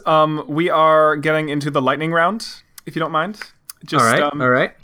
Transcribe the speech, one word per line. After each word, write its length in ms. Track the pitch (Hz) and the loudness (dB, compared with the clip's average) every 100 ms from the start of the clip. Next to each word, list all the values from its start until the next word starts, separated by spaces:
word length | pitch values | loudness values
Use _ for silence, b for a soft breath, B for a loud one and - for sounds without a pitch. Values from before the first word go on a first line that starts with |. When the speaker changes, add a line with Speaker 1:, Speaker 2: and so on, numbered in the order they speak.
| - | 0
Speaker 1:
um, 380 | 156 156 151 - | 2 2 0 -4
we 220 | 147 175 | -2 0
are 460 | 160 160 156 156 147 | 2 4 4 4 2
getting 320 | 156 156 156 | -2 -2 -2
into 240 | 147 147 | -4 -2
the 100 | 143 | -2
lightning 300 | 127 143 160 | 0 -2 -2
round, 340 | 165 175 220 - - _ - - | 0 0 -2 -10 -18 _ -20 -10
if 100 | 156 | -6
you 40 | |
don't 120 | 160 | -4
mind. 280 | 156 180 214 - _ - - 151 | -2 -4 -8 -18 _ -20 -20 -4
Just, 180 | 151 | 0
Speaker 2:
All 80 | 113 | 2
right, 100 | 131 | 2
Speaker 1:
um, 200 | 147 143 | 0 0
Speaker 2:
all 80 | 127 | 0
right. 240 | 127 180 - | 2 0 -6